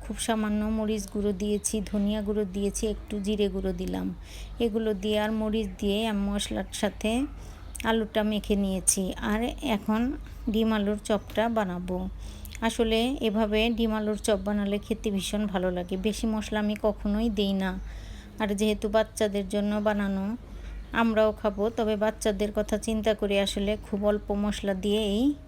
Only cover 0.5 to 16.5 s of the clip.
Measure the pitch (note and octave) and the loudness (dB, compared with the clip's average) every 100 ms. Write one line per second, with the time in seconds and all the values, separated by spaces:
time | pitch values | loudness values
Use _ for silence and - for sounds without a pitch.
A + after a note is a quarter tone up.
0.5 | G#3 G#3+ A3 G#3+ G#3+ G3 G#3 G#3 F#3+ G#3 | 0 0 0 0 -2 -2 -2 -2 0 0
1.5 | G#3 - A3 F#3+ G#3 G3+ G#3+ G#3 G#3 G#3 | 0 0 -2 -2 0 0 0 -2 -2 -2
2.5 | F#3+ G3+ G3 A3 G#3 - G#3 G3 G#3+ G3+ | 0 -2 0 -2 -2 -4 -4 -2 2 2
3.5 | F#3 F#3+ F3+ F#3 F#3 F#3+ E3+ - - - | 2 -2 -2 -2 -2 -4 -6 -12 -12 -12
4.5 | - A#3 G#3+ A3 G#3 G3+ G#3 G#3+ A3 G#3+ | -2 0 0 0 -2 0 0 0 0 0
5.5 | G#3+ G#3 F#3 G3+ G3 A3+ G3+ G3 G3+ - | 0 -2 -2 0 2 0 0 0 0 -2
6.5 | G#3+ F#3+ - G#3 - G#3+ A3+ C#4+ - - | -4 -4 -2 -2 0 0 0 0 -4 -12
7.5 | - - - - A3+ G#3+ A3 G#3+ G#3+ - | -14 -12 -6 0 2 2 2 2 0 2
8.5 | G3+ G3 F#3+ - - F#3 - A3+ G#3+ A#3+ | 2 2 0 0 0 0 -2 -2 0 -2
9.5 | - C#4 G#3 G#3+ G#3+ A#3+ D4+ - - - | -4 -2 -2 2 2 2 -2 -8 -8 -2
10.5 | A3 A3 A3 G3+ G#3 - G#3 - - A3+ | 2 4 2 2 0 0 0 0 0 2
11.5 | A3+ G3+ F3+ F3+ F3+ F#3 - - - - | 2 0 -2 -4 -4 -4 -8 -12 -10 -12
12.5 | - A3+ A3+ A3+ A3 A#3 C#4+ A3+ G#3 G#3+ | -4 -2 2 2 4 2 2 0 2 2
13.5 | G#3+ A3+ A3 A3+ G#3+ G#3+ G#3+ - G#3 F#3+ | 4 2 2 2 2 0 -2 2 2 2
14.5 | G#3 G3+ G3+ - G#3+ A3+ G3 F#3 G#3 G#3+ | 0 0 -2 -2 -2 0 0 0 -2 0
15.5 | F#3 F#3 F3+ F3+ F#3+ G3 G3+ A3+ G#3+ G#3 | 2 0 0 -2 -2 0 0 0 0 0